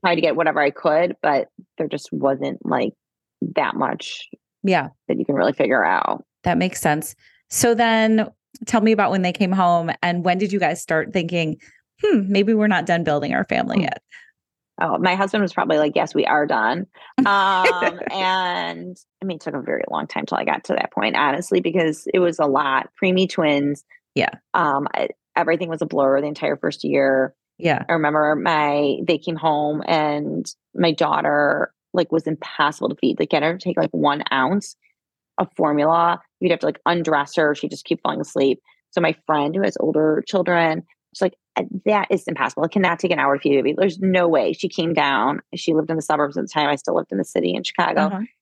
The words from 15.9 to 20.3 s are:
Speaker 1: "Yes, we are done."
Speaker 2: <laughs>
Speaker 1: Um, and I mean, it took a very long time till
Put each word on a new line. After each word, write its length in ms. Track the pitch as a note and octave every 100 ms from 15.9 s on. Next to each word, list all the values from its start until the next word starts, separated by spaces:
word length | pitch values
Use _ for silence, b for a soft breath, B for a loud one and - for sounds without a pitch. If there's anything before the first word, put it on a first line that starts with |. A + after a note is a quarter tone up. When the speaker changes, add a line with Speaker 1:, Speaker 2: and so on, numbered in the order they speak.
| -
Speaker 1:
"Yes, 180 | D#3
we 100 | - -
are 200 | D3+ D3
done." 400 | B2+ A2 C#3+ F#3+ B B -
Speaker 2:
<laughs> 80 | C4
Speaker 1:
Um, 760 | G3+ G3 F#3+ F#3 F3+ - F3 -
and 840 | F#3+ F#3 F#3 F3+ F3+ E3+ E3+ F3 F3+ _ _
I 40 |
mean, 120 | F#3+ D#3+
it 40 |
took 120 | -
a 60 | C#3+
very 220 | - - -
long 160 | D#2+ C#2+
time 180 | -
till 140 | -